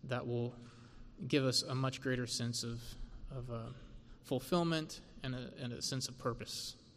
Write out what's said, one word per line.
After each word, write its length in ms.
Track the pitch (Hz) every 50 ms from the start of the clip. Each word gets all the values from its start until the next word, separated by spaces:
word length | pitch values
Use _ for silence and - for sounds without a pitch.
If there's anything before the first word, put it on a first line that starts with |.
| -
that 200 | 127 123 123 135
will 300 | 120 120 120 120 120 - - - - - - - - - - - - - - 190
give 160 | 127 156 143 131
us 200 | 131 123 - -
a 120 | - 131
much 260 | 127 135 131 131 -
greater 240 | - 135 127 123 123
sense 380 | 117 - - 120 120 117 - -
of, 160 | 117 117 117 - - - - - - - - - - 135
of, 160 | 131 120 123
uh, 80 | 117 113 113 117 131 - - - - - - - - - -
fulfillment 760 | - 139 123 - - 185 175 170 165 165 160 156 151 - - - - - - -
and 120 | 131 127
a, 140 | 127 123 127 - -
and 120 | 135 120 120
a 80 | -
sense 260 | - - 139 131 127
of 100 | - 131
purpose. 580 | - - 127 117 113 113 - - - - - - - - - -